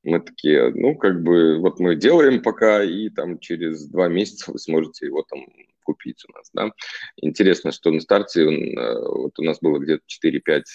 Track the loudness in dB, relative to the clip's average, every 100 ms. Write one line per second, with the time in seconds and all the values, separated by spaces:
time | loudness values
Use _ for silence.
0 | 0 -2 -2 -4 2 4 2 0 -2 0
1 | 0 0 2 4 4 4 0 0 0 2
2 | 4 6 4 2 -2 0 2 4 0 -4
3 | -6 -8 -8 -10 -10 -6 -6 -6 -6 -2
4 | 0 0 -4 -8 -14 -12 -2 -2 -2 -8
5 | -8 -8 -8 -14 -16 _ _ _ -10 -8
6 | -10 -16 -20 -20 _ -8 -8 _ -16 -16
7 | -16 -6 -6 2 2 2 -2 -2 0 0
8 | 2 0 2 2 2 2 -4 -6 -4 -4
9 | -4 -6 -6 -4 -4 0 0 0 0 -2
10 | _ -2 -2 0 0 0 -2